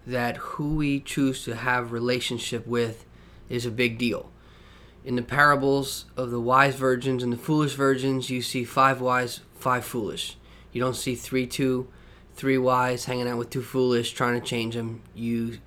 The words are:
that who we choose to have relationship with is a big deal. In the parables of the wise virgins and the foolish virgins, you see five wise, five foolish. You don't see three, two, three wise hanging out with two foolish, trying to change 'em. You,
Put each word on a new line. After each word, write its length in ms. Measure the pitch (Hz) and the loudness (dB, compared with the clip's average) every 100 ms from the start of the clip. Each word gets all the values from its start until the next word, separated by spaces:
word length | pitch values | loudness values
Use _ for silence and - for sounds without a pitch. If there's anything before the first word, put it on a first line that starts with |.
| - | -6
that 300 | 123 120 113 | -2 -2 -4
who 380 | - - 147 | -8 -6 -2
we 260 | 156 147 139 | 0 0 0
choose 420 | - - 135 131 | -2 0 0 0
to 100 | - | -6
have 380 | 113 127 123 117 | -4 0 0 0
relationship 760 | 117 123 123 - 117 - 120 113 | -2 0 0 0 -6 -4 -6 -2
with 400 | 120 117 110 - - - - - | 0 0 -2 -16 -20 -20 -20 -6
is 160 | 120 | -4
a 60 | 120 | -4
big 280 | 110 123 113 | 0 0 2
deal. 320 | 120 101 - - - - - - - - | -2 -2 -6 -20 -20 -20 -20 -20 -20 -14
In 120 | 135 123 | -4 -4
the 60 | |
parables 800 | 117 139 147 139 139 139 131 - - - | 0 6 6 6 6 2 2 -8 -10 -6
of 140 | 123 | -4
the 100 | 120 | -2
wise 340 | 117 127 139 | 4 6 6
virgins 480 | 131 131 123 135 127 | 4 2 2 2 0
and 100 | 123 | 0
the 60 | 117 | -2
foolish 360 | - 151 147 | 0 2 2
virgins, 540 | 135 135 131 135 131 127 | 2 2 2 2 0 -2
you 140 | 127 | -4
see 220 | 117 127 | -4 -4
five 360 | 117 139 131 127 | -2 4 4 4
wise, 400 | 127 123 120 - - - | 0 0 0 -6 -16 -6
five 260 | 131 123 | -2 -2
foolish. 520 | - 123 98 - - - - - - | -2 -6 -4 -6 -8 -12 -20 -20 -10
You 100 | 117 | -4
don't 140 | 127 120 | -2 -2
see 180 | 131 | -4
three, 320 | 117 - 131 127 | -6 -2 -2 -2
two, 420 | - 135 127 131 - - - - | 0 0 0 -4 -14 -20 -20 -20
three 240 | - 135 131 | -6 0 2
wise 480 | 127 127 127 120 - | 4 4 2 -2 -4
hanging 220 | 123 123 | -2 -2
out 100 | 120 | -4
with 120 | 117 | -4
two 120 | 135 | -6
foolish, 500 | 117 131 127 120 120 | -4 0 2 2 0
trying 260 | - 127 120 | 0 0 0
to 80 | - | -2
change 300 | 120 113 117 | -4 -2 -4
'em. 240 | 113 113 - | -6 -10 -14
You, 440 | - 117 117 117 117 | -8 -4 -2 -4 -8